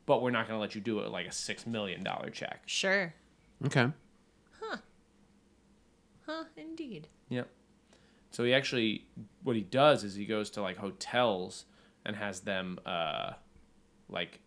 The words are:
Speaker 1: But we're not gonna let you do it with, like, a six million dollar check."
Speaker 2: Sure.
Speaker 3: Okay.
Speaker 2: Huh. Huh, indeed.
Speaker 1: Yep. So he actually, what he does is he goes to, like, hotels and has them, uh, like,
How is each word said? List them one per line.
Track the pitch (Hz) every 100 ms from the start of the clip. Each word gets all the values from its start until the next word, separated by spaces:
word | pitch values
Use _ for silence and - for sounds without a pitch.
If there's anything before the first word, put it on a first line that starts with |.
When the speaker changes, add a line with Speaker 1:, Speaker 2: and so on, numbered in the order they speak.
| -
Speaker 1:
But | 127
we're | 123
not | 117 110
gonna | 110
let | 101 110
you |
do | 113 104
it |
with, | 104
like, | 90 87
a |
six | - - 104 117
million | 113 101 85
dollar | 95 - -
check." | - - - -
Speaker 2:
Sure. | - 190 196 170 - _ _ - - 117
Speaker 3:
Okay. | 135 123 - - _ _ _ _ -
Speaker 2:
Huh. | 440 254 - - _ _ - _ _ _ _ _ _ _ _ - -
Huh, | 320 320 -
indeed. | 320 330 277 160 160 _ -
Speaker 1:
Yep. | 123 - - _ _ _ - - _ _
So | -
he | 120
actually, | 131 135 127 110 107 - - 107 _
what | 131 113
he |
does | 92 127 151 120
is | 101 101
he | 104
goes | 107 104
to, | 104
like, | 95 92
hotels | 98 92 - 123 120 92 95 - - - - _ -
and | 104
has | 104 92
them, | 104 95 92 90 -
uh, | 85 80 55 50 - - - - - _ _ -
like, | 92 - -